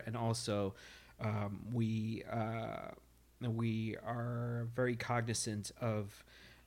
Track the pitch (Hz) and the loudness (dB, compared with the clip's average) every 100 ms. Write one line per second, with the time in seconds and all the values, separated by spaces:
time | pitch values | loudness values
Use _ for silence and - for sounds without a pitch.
0 | - 117 117 113 - 104 98 - - - | 0 0 2 2 2 2 2 0 -10 -18
1 | - - 110 104 101 101 104 117 113 110 | -18 -4 0 0 0 -4 -2 2 4 2
2 | 110 113 - 117 110 113 110 - - - | 0 -2 -2 -2 0 -2 -4 -4 -6 -12
3 | - - - - 123 113 113 110 110 - | -18 -20 -20 -4 0 2 2 2 0 -2
4 | - 120 120 120 120 120 117 123 123 117 | -4 -2 -2 -2 0 0 0 2 2 2
5 | - 123 113 107 117 104 98 - 120 107 | 2 2 2 0 0 -2 -4 -2 0 0
6 | 101 - - - - - | -2 -8 -20 -20 -20 -20